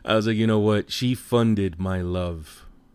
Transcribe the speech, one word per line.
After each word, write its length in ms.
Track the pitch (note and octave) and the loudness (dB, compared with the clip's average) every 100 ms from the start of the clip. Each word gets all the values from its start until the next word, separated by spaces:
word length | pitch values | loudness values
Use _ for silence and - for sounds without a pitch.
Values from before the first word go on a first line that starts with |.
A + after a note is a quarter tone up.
I 120 | - | 0
was 120 | A2 G#2+ | 0 2
like, 100 | A2 | 2
"You 100 | A2 | 2
know 120 | G#2+ | 2
what?" 320 | G#2+ G#2 - | 2 2 -2
She 240 | - B2+ | -4 -2
funded 640 | B2 - A#2+ A2+ G#2 F#2+ E2 | -2 0 2 2 2 0 -2
my 220 | F#2+ F#2 | -4 -4
love 640 | F2+ F2+ F2 E2 D2+ - - - _ | -4 -4 -4 -8 -14 -20 -20 -20 _